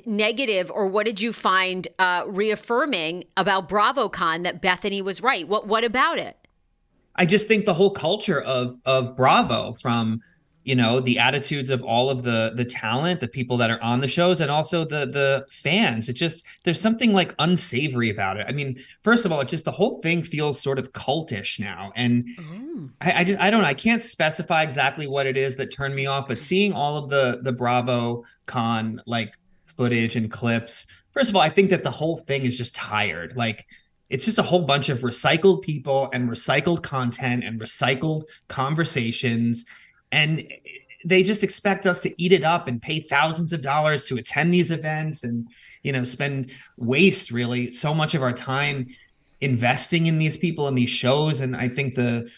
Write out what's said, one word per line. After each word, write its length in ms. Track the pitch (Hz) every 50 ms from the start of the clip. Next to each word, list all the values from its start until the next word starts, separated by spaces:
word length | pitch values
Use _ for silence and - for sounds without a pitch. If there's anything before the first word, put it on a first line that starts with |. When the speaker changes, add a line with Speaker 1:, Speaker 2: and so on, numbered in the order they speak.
| -
Speaker 1:
negative 640 | 233 208 208 214 220 226 220 269 226 202 185 180 180
or 160 | - - 202
what 180 | 190 185 214 208
did 120 | 226 214 185
you 120 | 220 233 -
find, 540 | - - 202 185 185 185 185 185 185 160 - -
uh, 260 | - 185 180 180 180 -
reaffirming 960 | - 196 190 214 214 208 208 - - 233 247 320 302 214 175 156 160 175 180 - - _
about 320 | 294 277 208 285 294 277
BravoCon 760 | - 190 208 214 247 254 277 220 180 - 180 180 160 160 170 175
that 180 | 175 - 165
Bethany 400 | - 185 180 - - 196 196 196
was 200 | 190 196 180 -
right? 260 | 202 262 262 190 156
What, 200 | 165 202 214 -
what 160 | 196 220 226 233
about 360 | 233 226 254 285 330 311 196
it? 180 | 143 92 - _ _ _ _ _ _ _ _ _ _ _ _ _ _ _ -
Speaker 2:
I 100 | - 180
just 220 | 160 208 208 -
think 180 | - 220 202 -
the 80 | 208 165
whole 180 | 156 202 196
culture 500 | 196 - 147 160 202 220 - 208 156 131
of, 360 | - 127 131 123 123 123 123 - -
of 300 | 131 131 131 123 120 -
Bravo, 580 | 127 127 143 180 233 233 - 113 110 - - 120
from, 480 | - - 123 117 117 113 110 110 113 - _ _ _ _ _ _ _ _
you 120 | 135 131
know, 240 | 123 117 113 123 135
the 180 | 127 131 120 107
attitudes 500 | 120 131 143 143 135 - 151 139 127 131
of 140 | 131 120 -
all 260 | - 113 120 131 139
of 140 | 135 123 120
the, 280 | 120 117 113 113 113 113
the 100 | 123 120
talent, 540 | 123 - - 117 110 117 135 160 180 180 160
the 60 | 127
people 300 | - - 135 127 127 123
that 140 | 120 117 113
are 100 | 113 -
on 180 | 117 117 123 127
the 60 | 143
shows, 320 | 131 - 170 175 180 180 160
and 120 | 156 139
also 340 | 147 156 151 - 175 170 160
the, 200 | 139 147 151 139
the 400 | 127 135 143 139 139 139 127 - -
fans, 600 | - - - 139 170 214 220 143 113 110 113 -
it 40 | 123
just, 320 | - 170 160 160 - - - - _ -
there's 160 | 180 160 -
something, 320 | - 220 226 226 254 220
like, 220 | 196 190 165 - - -
unsavory 680 | 151 175 180 160 - - 117 131 151 147 127 120 117 110
about 280 | 101 104 98 95 98
it. 80 | 107 -
I 40 | -
mean, 280 | 139 147 139 135 123 - - - - _ -
first 220 | 214 240 233 226
of 60 | 175
all, 100 | 160 143
it 60 | 131
just, 180 | - 165 156 -
the 60 | -
whole 280 | - - 202 - - -
thing 200 | - 165 175 170 160
feels 380 | - 151 147 151 147 135 -
sort 160 | - 139 135 127
of 120 | 127 - -
cultish 680 | - - 131 143 165 127 - 117 98 101 - - -
now. 320 | 101 101 90 85 98 98 -
And 320 | 120 123 120 120 120 120 - - 185
Speaker 1:
Oh. 500 | 160 151 175 214 262 320 330 214 147 127 - -
Speaker 2:
I, 100 | 143 175 - 170
I 20 | 175
just, 140 | 190 196 -
I 100 | 175 202
don't 120 | 226 226
know. 60 | 185
I 60 | 143 135
can't 280 | - - 226 233 226
specify 600 | - - - - 160 156 - - 165 - 170 156 156
exactly 440 | 151 127 143 131 139 147 156 147
what 180 | 135 135 139 135
it 100 | 131 131
is 200 | 135 135 135 127
that 140 | 131 127 - -
turned 220 | 135 139 139 139
me 100 | 135 139
off, 220 | 139 135 139 127
but 120 | - 120 -
seeing 300 | - - 180 196 208 202 -
all 240 | 113 143 147 147
of 120 | 151 143 131
the, 300 | 143 139 131 123 117 -
the 100 | 127 135 123
BravoCon, 1500 | 117 123 120 123 123 123 131 123 120 120 120 120 120 - - _ _ _ - 131 123 117 117 113 110 110 110 110 - -
like, 280 | 127 120 117 107 104 - _ _ _ _ _ _
footage 500 | - - - 123 123 123 113 113 113 -
and 140 | 120 110 107
clips, 540 | - - 120 117 117 117 120 - - - - - - - _ _
first 180 | - 285 262 220
of 60 | 202
all, 60 | 185
I 80 | 156 160
think 200 | - 202 196 190
that 120 | 185 - -
the 80 | 139
whole 260 | 117 - 151 165 165
thing 260 | - - - 139 139 135
is 140 | 120 123
just 180 | - 117 - -
tired. 580 | - - - 107 107 104 95 78 87 85 80 123
Like, 300 | 123 117 110 104 - - _ - - _ _ _ _ _ -
it's 160 | 135 131 -
just 140 | 220 - -
a 40 | -
whole 200 | - 175 180 165
bunch 260 | 135 143 143 143 -
of 100 | 135 120
recycled 600 | 127 120 - - - 139 156 160 190 196 180 -
people 480 | - 160 147 135 131 143 135 139 135 123 127
and 160 | 123 123 117
recycled 540 | 117 - - 156 135 143 - 175 170 165 -
content 600 | - 139 131 123 120 117 - 131 123 120 123 -
and 160 | 104 113 110
recycled 640 | 110 - - - 123 127 139 127 160 160 156 156 156 - - _ _
conversations. 1160 | - - 135 131 139 156 160 160 - - 127 113 117 117 - - 117 117 117 117 117 117 117 - - - - - _ _ _ _ _
And 360 | - 151 151 156 160 - - - - - _ - 78 - - _ - - -
they 180 | 165 185 185 185
just 200 | 196 220 214 202
expect 420 | 190 - - - 202 190 190 -
us 160 | 185 175 180
to 200 | - - - -
eat 100 | 175 180
it 120 | 190 170 156
up 240 | 160 175 165 -
and 140 | 135 123 117
pay 200 | - - 156 156
thousands 520 | 156 - 139 143 156 160 160 170 170 - 170
of 80 | 147
dollars 440 | 127 135 143 151 151 156 151 135 -
to 120 | - 131
attend 360 | 117 113 - - 143 156 175 175
these 180 | 180 165 165
events 520 | 165 147 156 156 156 156 156 156 - - -
and, 240 | 120 120 117 - - - _ - - - _ -
you 80 | 143
know, 120 | 135 127 123
spend, 480 | - - - 143 143 139 135 127 - - - - - _
waste 540 | - 120 113 127 156 190 185 - - - -
really 400 | 117 120 120 120 123 123 123 117
so 220 | - - - 147 156
much 220 | 160 156 156 -
of 60 | 143 131
our 100 | 120 120
time 540 | - - 135 131 139 143 143 143 135 123 - - - _ _ _ _ _ _ _ _
investing 640 | 143 139 123 110 123 - - - - - 175 165 165
in 100 | 165 160 156
these 160 | 156 151 151
people 320 | - 180 165 160 151 143
and 100 | 139 131
these 120 | 127 123 123
shows. 500 | - - 123 123 139 151 156 156 143 131
And 160 | 135 127 123
I 140 | - 123 123
think 260 | 123 143 139 131 131
the, 340 | 127 123 120 120 117 117 - -